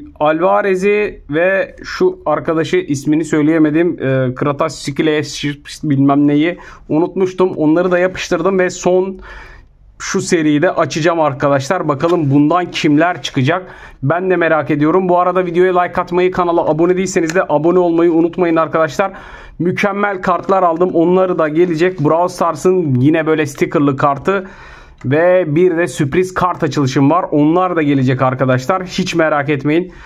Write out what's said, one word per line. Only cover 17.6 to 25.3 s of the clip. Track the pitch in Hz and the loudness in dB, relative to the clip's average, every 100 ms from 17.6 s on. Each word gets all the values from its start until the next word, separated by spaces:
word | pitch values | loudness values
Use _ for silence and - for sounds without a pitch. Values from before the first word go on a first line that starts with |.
| 165 180 | 2 2
olmayı | 175 165 170 | 2 2 2
unutmayın | 165 170 180 170 165 | 2 0 0 0 0
arkadaşlar. | 151 165 160 165 196 190 - - - - | 0 0 -2 -2 -4 -6 -20 -20 -14 -6
Mükemmel | 175 180 202 196 208 190 | -4 -2 -2 -2 -4 -2
kartlar | 190 170 - 190 | -2 -2 0 2
aldım. | 175 165 185 | 2 0 0
Onları | 165 165 185 185 170 | 2 2 2 2 0
da | 156 | 0
gelecek. | 156 180 156 180 185 | 2 0 2 -2 0
Brawl | 151 160 175 | 0 2 0
Stars'ın | - 175 147 185 185 151 | -2 -4 0 0 2 0
yine | 123 139 165 156 | 2 2 2 2
böyle | 156 143 | 0 -2
stickerlı | - 175 165 143 131 | -2 -2 0 0 0
kartı | 147 139 190 196 196 - - - - - | 0 0 -2 -4 -4 -16 -20 -20 -20 -10
ve | 127 151 175 | -2 2 4